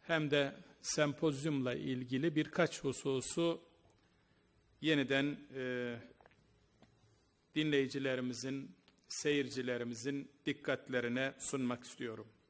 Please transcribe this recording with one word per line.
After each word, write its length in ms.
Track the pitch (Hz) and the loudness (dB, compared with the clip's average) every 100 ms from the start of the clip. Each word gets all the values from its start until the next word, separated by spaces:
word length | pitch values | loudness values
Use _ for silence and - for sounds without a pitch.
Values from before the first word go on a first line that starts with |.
hem 280 | - 165 151 | 2 2 4
de 260 | 143 139 - - - | 4 2 -2 -18 -10
sempozyumla 920 | - - 147 139 160 135 156 139 127 | -2 2 2 4 0 2 0 0 -2
ilgili 640 | 131 139 127 120 127 165 151 | -2 -2 -4 -2 0 2 2
birkaç 480 | 151 - 165 - | 0 2 2 2
hususu 760 | 139 123 139 131 - - 170 165 - _ _ _ _ _ _ _ _ _ _ _ | -4 -2 0 0 0 2 0 0 -8 _ _ _ _ _ _ _ _ _ _ _
yeniden, 580 | 151 147 131 135 143 143 - | 2 4 4 2 2 -2 -10
e, 420 | 131 127 123 123 117 - - - _ _ _ _ _ - _ _ _ _ _ _ | -6 -4 -2 -4 -6 -12 -20 -20 _ _ _ _ _ -20 _ _ _ _ _ _
dinleyicilerimizin, 1200 | 151 156 143 131 135 135 127 127 113 131 139 151 - _ _ _ | 0 4 4 2 0 0 0 -2 -4 -6 -6 -8 -18 _ _ _
seyircilerimizin 1200 | - 151 147 127 113 127 120 120 117 127 139 - _ - | -2 2 2 2 -2 -2 -2 -2 -4 -4 -6 -8 _ -4
dikkatlerine 880 | 143 - 131 - 127 120 123 135 - | -4 -2 -2 0 0 0 0 -2 -4
sunmak 460 | - 139 123 120 | -4 -2 -2 -2
istiyorum. 440 | - - 120 110 107 _ | -6 -8 -8 -8 -14 _